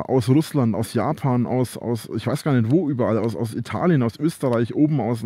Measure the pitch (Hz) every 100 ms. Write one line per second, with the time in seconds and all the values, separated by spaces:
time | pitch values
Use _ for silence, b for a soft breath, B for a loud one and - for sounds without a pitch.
0 | - 131 110 135 160 147 117 92 117 120
1 | 110 151 143 123 120 123 123 - 113 117
2 | - 107 117 135 156 127 110 160 147 120
3 | 101 110 113 90 113 - 117 107 170 156
4 | 117 - 156 - 135 117 117 - 151 151
5 | 110 120